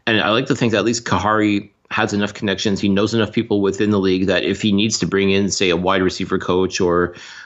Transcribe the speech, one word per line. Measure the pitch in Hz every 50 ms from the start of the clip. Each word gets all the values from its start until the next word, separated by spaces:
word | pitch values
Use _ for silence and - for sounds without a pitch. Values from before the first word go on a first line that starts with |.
| -
and | 120 110 104
I | 73 101
like | 107 123 131
to | - 135
think | - 131 113
that | 110 101
at | 95
least | 120 117 120 -
Kahari | - 101 92 95 107 107 110 107 104 104 101 101 - _ _ _ -
has | - 107 113 101
enough | 104 101 104 101 -
connections, | - 117 101 95 - - 107 98 92
he | - 98
knows | 98 98 107 104 113
enough | 113 107 -
people | - 117 110 - 101 101
within | 98 98 95 - 107 104
the | 107 98
league | 95 95 92 92 95
that | 98 92 87 -
if | 85 98 -
he | - 107
needs | 98 98 110 110 104 -
to | 92
bring | 80 98 98 98 98
in, | 95 98 101 92
say, | - - 101 90
a | 85
wide | 87 90 92 98 95
receiver | 92 90 - - 92 - 95 90
coach | - - 92 92 92 90 - -
or | 95 87 85 87 87 85 - - - - - - -